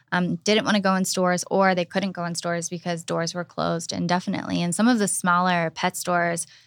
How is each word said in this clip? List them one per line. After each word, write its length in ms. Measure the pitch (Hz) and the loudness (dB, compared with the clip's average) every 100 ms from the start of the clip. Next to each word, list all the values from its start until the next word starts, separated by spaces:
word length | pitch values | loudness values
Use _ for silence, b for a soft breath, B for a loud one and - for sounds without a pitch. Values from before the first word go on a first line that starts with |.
| b | b
um, 260 | 180 175 170 | -2 -2 -2
didn't 280 | - 214 - | 2 2 2
wanna 160 | 208 | 2
go 140 | 190 190 | 2 2
in 100 | 190 | 0
stores, 400 | - 180 180 - | 0 2 0 0
or 240 | 190 190 180 | 2 4 2
they 100 | 170 | 0
couldn't 280 | 196 190 | -2 -4
go 120 | 180 175 | -6 -6
in 80 | |
stores 360 | 170 175 170 170 | -6 -4 -4 -4
because 340 | 175 175 170 | -8 -6 -6
doors 320 | 165 170 170 175 | -4 -2 -2 -4
were 100 | 170 | -8
closed 480 | - 165 170 165 | -4 -2 -2 -4
indefinitely. 680 | 190 175 180 - 185 - 180 | -4 0 0 0 -6 -4 -2
And 100 | 175 | -2
some 140 | 175 226 | 2 4
of 100 | 240 | 4
the 100 | 196 | 2
smaller 600 | - 185 175 185 175 165 | 0 2 2 4 2 0
pet 260 | 165 180 - | -2 -4 -2
stores 520 | - 175 170 170 - b | -2 0 0 -2 -6 b